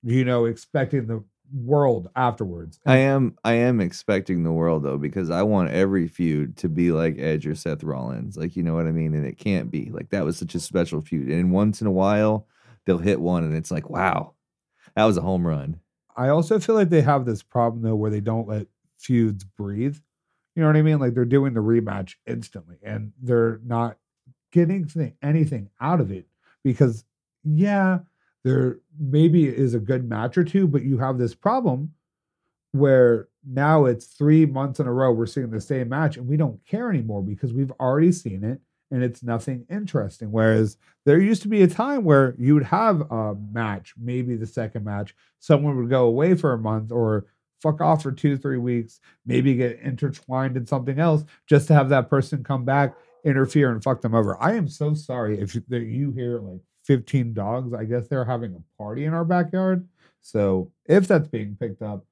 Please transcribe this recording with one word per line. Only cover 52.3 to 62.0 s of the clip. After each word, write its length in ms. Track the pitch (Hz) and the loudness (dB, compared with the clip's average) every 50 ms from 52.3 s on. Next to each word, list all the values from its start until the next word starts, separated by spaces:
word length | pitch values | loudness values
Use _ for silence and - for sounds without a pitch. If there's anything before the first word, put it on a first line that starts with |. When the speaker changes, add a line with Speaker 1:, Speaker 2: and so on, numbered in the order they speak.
| - 139 120 | -4 -8 -6
Speaker 1:
come 220 | - 143 131 123 | -4 -4 -4 -2
back, 300 | 127 135 143 143 135 - - _ _ _ _ _ | 0 0 2 0 0 -2 -10 _ _ _ _ _
interfere, 480 | 156 139 135 135 131 - 156 143 127 | 0 2 2 2 2 2 2 2 2
and 120 | 117 110 107 | 0 -2 -2
fuck 180 | 135 131 - | -4 -4 -2
them 140 | - 120 110 | -2 0 2
over. 260 | 117 110 101 95 90 | 2 2 2 -2 -2
I 120 | - 160 214 | -2 -2 0
am 140 | 233 180 143 | 0 -2 -4
so 260 | - - 151 151 147 | -4 -4 -4 -2 -2
sorry 460 | 151 - - 127 123 117 107 107 101 | -4 -6 -8 -8 -6 -4 -4 -4 -4
if 160 | 101 98 - | -6 -6 -6
you, 80 | 117 113 - | -8 -8 -6
that 160 | 123 120 117 | -6 -6 -6
you 280 | 110 110 127 143 143 | -6 -6 -4 -4 -4
hear, 280 | 123 127 123 120 120 117 | -6 -6 -6 -6 -6 -6
like, 220 | 104 98 92 92 _ _ _ _ _ - | -8 -10 -14 -16 _ _ _ _ _ 2
fifteen 440 | 139 127 110 - - 135 123 117 113 | 2 2 2 -2 -2 -2 -2 -2 -4
dogs. 380 | 110 101 101 113 127 131 123 | -6 -4 -4 -4 -4 -6 -8
I 140 | 117 110 110 | -8 -8 -6
guess 220 | 110 117 123 113 - | -4 -4 -4 -4 -4
they're 180 | 147 135 127 | -4 -4 -2
having 300 | 117 127 120 117 113 92 | -2 -4 -6 -6 -10 -12
a 220 | 87 82 _ _ _ | -14 -18 _ _ _
party 240 | 107 104 110 131 143 | -12 -10 -8 -6 -6
in 80 | 156 160 | -4 -4
our 100 | 165 170 | -2 -2
backyard. 640 | 165 180 180 175 175 175 185 185 185 185 180 180 - _ _ _ _ _ _ | 0 2 0 0 0 -2 -2 0 0 0 -2 -2 -8 _ _ _ _ _ _
So 500 | _ - - 110 101 98 95 95 90 - _ _ _ | _ -6 -2 0 2 2 2 0 -2 -4 _ _ _
if 220 | - 151 196 190 180 | 2 4 4 4 4
that's 200 | 202 165 151 - | 2 2 2 0
being 280 | - 113 107 101 104 - | -6 -8 -8 -8 -10 -8
picked 240 | - 117 98 _ 117 | -8 -10 -8 _ -10
up. 200 | 107 104 95 | -10 -10 -12